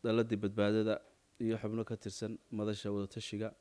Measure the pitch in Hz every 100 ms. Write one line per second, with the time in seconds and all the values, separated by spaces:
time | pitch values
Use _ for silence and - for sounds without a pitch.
0 | 117 113 110 104 104 107 104 110 107 107
1 | - _ _ _ 113 110 110 113 110 110
2 | 104 - 110 110 _ 107 104 104 104 101
3 | 98 - - 104 110 -